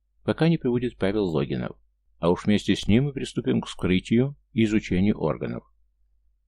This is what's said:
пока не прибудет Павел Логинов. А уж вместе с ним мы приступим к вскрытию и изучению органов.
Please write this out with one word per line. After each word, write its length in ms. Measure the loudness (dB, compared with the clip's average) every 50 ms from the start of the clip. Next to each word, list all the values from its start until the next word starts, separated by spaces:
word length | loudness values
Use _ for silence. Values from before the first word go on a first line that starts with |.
| _ _ _ _
пока 260 | _ -4 0 2 2 2
не 100 | 2 2
прибудет 400 | 0 -2 -2 0 -2 -4 -4 -2
Павел 260 | -2 0 0 0 0
Логинов. 520 | 0 0 0 -2 -2 -4 -6 -6 -8 -10 -16 _ _ _ _ _ _ _ _
А 120 | 0 0
уж 140 | 0 2 2
вместе 320 | 0 0 0 2 0 0
с 100 | 0 2
ним 180 | 2 2 2 2
мы 80 | 0
приступим 500 | -4 -8 -10 -8 -8 -4 -2 -2 -2 -2
к 40 | -2
вскрытию 680 | -6 -8 -4 0 0 0 0 0 2 2 2 2 2 -2 -10 _ _
и 120 | _ 0 0
изучению 540 | 2 2 0 0 0 0 2 2 2 0 0
органов. 460 | -2 -2 -2 -4 -6 -8 -8 -10 -12 _ _ _ _ _ _ _ _ _ _ _ _ _ _ _ _